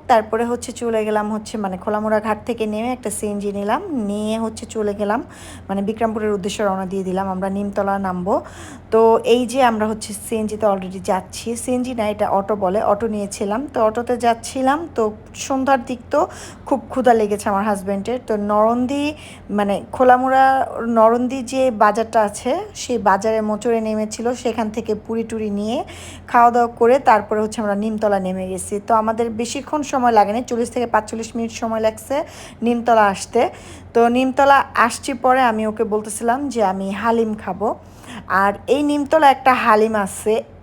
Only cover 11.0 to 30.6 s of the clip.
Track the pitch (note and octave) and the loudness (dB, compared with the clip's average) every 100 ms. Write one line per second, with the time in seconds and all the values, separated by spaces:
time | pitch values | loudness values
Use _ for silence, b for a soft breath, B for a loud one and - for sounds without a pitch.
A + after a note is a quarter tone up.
11 | G3 F#3 F#3 - A3+ A#3 - B3+ B3+ A#3+ | -2 -4 -4 -10 -8 -6 -2 -2 -2 -2
12 | G#3 G#3 G#3 G3 G3 G#3 F#3 G#3 - G3+ | -2 0 0 0 0 0 0 0 2 0
13 | A3+ G#3 G3+ - G3+ A3 D4 B3 A3 A3+ | 0 -4 -6 -6 -4 -4 -4 0 0 0
14 | A#3+ A#3+ A#3 A3+ - C4+ C4 D4+ E4 - | -4 0 0 0 -4 -2 0 0 -2 -2
15 | G#3+ G#3+ - - - C4+ C4 C4+ A#3 A#3+ | -2 -4 -16 -12 -4 -2 2 2 0 -10
16 | - C#4+ F#4+ B B B - B3+ - C4 | -4 -2 -2 B B B -4 -4 -2 0
17 | B3 A3+ G#3 G3+ A3 G3 G#3+ G3+ F#3+ G3 | 4 4 4 -2 0 0 0 -2 -2 -4
18 | G#3 B3+ - G#3+ G#3 G#3 A3 A#3+ B3 C#4+ | -2 -6 -4 -2 2 4 4 2 0 0
19 | D4 D4+ B B - G#3 G3+ F#3 - - | -2 -4 B B -6 -2 0 0 -2 2
20 | B3+ B3+ C4 C4 C4+ C4+ - - A#3 A3+ | 6 6 6 4 6 4 0 -4 0 6
21 | A3 A#3+ B3 C4+ A#3 C4 C4 G#3+ G#3 G#3 | 6 4 0 -4 -4 0 2 4 2 2
22 | A3 A#3 G#3 G#3 B3 E4+ G#4+ - - A#3 | 0 2 2 0 -4 -2 -4 -10 -4 0
23 | G3 F#3+ A3 A3 G#3+ G#3+ A#3+ A3+ A3 G#3+ | 2 2 2 0 0 -2 0 0 0 -2
24 | G#3+ - A#3 A#3+ A#3 A3+ G#3+ A3+ A3 G#3+ | -4 -4 -4 -2 -4 -2 -4 -4 -4 -6
25 | - A3+ A3+ A3+ G#3+ G3+ G#3+ C#4 - B | -4 -6 -4 -4 -4 -4 -2 -4 -6 B
26 | B B - B3 A#3+ A#3+ A#3 A#3 A#3 C#4 | B B 0 6 6 6 2 2 4 4
27 | C4+ G#3+ G#3 G#3+ G#3+ A3 G#3 G3+ A3 G#3+ | 4 4 2 -2 -2 -2 -2 -2 -2 0
28 | G#3+ G3 F#3 F#3 F#3 F#3 - G3+ G3+ A3+ | 0 0 -2 -4 -6 -6 -6 -6 0 2
29 | A3 A3 A#3 G#3+ A#3 C#4+ C4 D4+ C#4+ C#4 | 2 -2 -2 -4 -6 -6 -4 -4 -2 0
30 | A#3+ A3 G3+ A3+ B3 A#3 | 4 4 4 0 -4 -4